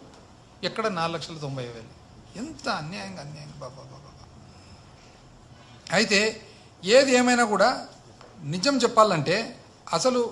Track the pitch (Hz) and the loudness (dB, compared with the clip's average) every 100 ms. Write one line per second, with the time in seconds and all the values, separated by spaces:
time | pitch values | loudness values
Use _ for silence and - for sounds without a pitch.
0 | - - - - - - 180 175 220 180 | -16 -20 -20 -20 -20 -10 -8 -4 -4 -2
1 | 165 165 147 160 147 135 120 117 113 - | -4 -4 -10 -10 -10 -8 -10 -12 -18 -20
2 | - - - 175 285 277 269 196 151 202 | -20 -20 -20 -12 -12 -10 -6 -6 -6 -12
3 | 196 185 147 151 147 143 131 131 123 123 | -12 -14 -14 -16 -18 -16 -16 -16 -20 -20
4 | - - - - - - - - - - | -20 -20 -20 -20 -20 -20 -20 -20 -20 -20
5 | - - - - - - - - - 175 | -20 -20 -20 -20 -20 -20 -20 -20 -4 0
6 | 220 202 220 220 - - - - 180 247 | 2 2 2 -4 -14 -20 -20 -10 4 6
7 | 269 247 247 240 233 202 220 277 - - | 6 4 4 4 4 4 4 2 -8 -18
8 | - - - - 143 175 262 277 226 - | -20 -20 -20 -16 -8 -4 0 2 2 4
9 | 214 170 143 190 226 - - - - 170 | 4 4 0 -2 -4 -12 -20 -20 -6 -2
10 | 254 247 226 | 0 0 -2